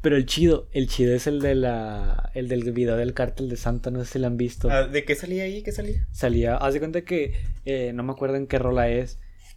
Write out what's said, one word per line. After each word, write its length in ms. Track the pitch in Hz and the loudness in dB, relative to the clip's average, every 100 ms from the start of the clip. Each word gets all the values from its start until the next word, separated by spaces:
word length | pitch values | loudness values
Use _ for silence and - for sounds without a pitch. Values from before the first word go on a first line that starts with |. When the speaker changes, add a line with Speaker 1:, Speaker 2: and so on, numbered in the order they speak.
Speaker 1:
Pero 140 | 156 143 | 4 4
el 80 | |
chido, 440 | 127 147 170 147 - | 2 4 4 4 0
el 160 | 139 127 | -2 0
chido 260 | - 123 | 2 2
es 120 | 123 147 | 4 0
el 140 | 147 | 0
de 140 | 139 | 2
la, 760 | 135 127 113 110 104 101 - - | 2 2 -2 -4 0 2 2 0
el 140 | 131 123 | -4 -2
del 240 | 123 120 | -2 -2
video 240 | 120 120 117 | 0 2 2
del 160 | 120 | 0
Cártel 380 | 123 123 - 131 | 0 -2 -2 -6
de 60 | 120 | -2
Santa, 340 | 120 120 127 | -2 -2 -2
no 100 | 127 | -4
sé 100 | 120 | -4
si 60 | 135 | -2
lo 100 | 123 | 0
han 100 | 120 | 0
visto. 320 | 120 - 127 | -2 0 2
Speaker 2:
Ah, 160 | 135 135 | 4 2
¿de 180 | 143 | -2
qué 100 | 143 | -2
salía 280 | 143 175 185 | -4 -2 -4
ahí? 180 | 190 208 | -4 -6
¿Qué 100 | 202 | -8
salía? 360 | 202 202 - - | -6 -2 -2 -2
Speaker 1:
Salía, 460 | - 127 117 117 127 | 0 2 2 2 2
haz 160 | 139 | 0
de 60 | 143 | 0
cuenta 220 | 156 170 | -2 -4
que, 320 | 170 175 143 - - - - | -2 -2 0 -2 -2 -4 -4
eh, 260 | 135 123 | -2 -2
no 100 | 120 | -4
me 100 | 127 | -6
acuerdo 240 | 135 135 135 | -2 -2 -2
en 100 | 139 | 0
qué 120 | 135 | 0
rola 300 | 127 123 120 | 2 2 2
es, 320 | 120 127 - - - - | 2 -2 -8 -14 -20 -20